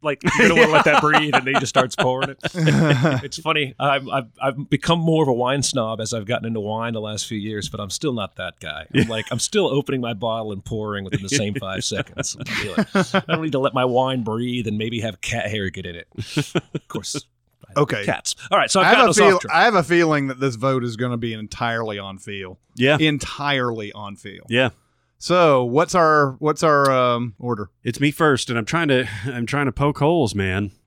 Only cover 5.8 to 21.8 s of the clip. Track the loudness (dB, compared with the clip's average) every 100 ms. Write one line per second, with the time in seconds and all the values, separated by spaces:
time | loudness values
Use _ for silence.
5.8 | -4 -4 -6 -6 -4 -6 -4 -6 -4 -6
6.8 | -6 -6 -8 -8 -8 -8 -6 -8 -8 -10
7.8 | -10 -6 -4 -4 -8 -10 -12 -12 -12 -12
8.8 | -2 0 2 -2 -6 -6 -2 0 0 0
9.8 | -2 -4 -4 -4 -4 -4 -6 -10 -8 -8
10.8 | -6 -6 -6 -8 -4 -4 -2 -6 -8 -8
11.8 | -6 -6 -8 -8 -10 -10 -8 -8 -4 -4
12.8 | -2 -2 0 -2 -2 -4 -2 0 0 0
13.8 | 2 2 0 -2 -2 -4 -2 -2 -2 -4
14.8 | -4 -4 -6 -8 -6 -4 -4 -4 -4 -6
15.8 | -12 -14 -14 -12 -6 -4 -4 -6 -6 -14
16.8 | _ -12 -8 -10 -12 _ _ _ -6 -2
17.8 | 0 0 -4 -4 -6 -10 0 2 2 4
18.8 | 6 6 6 6 6 4 2 4 4 4
19.8 | 2 4 4 2 -2 -2 -4 0 0 0
20.8 | -2 -4 -4 -4 -6 -8 -10 -6 -4 -2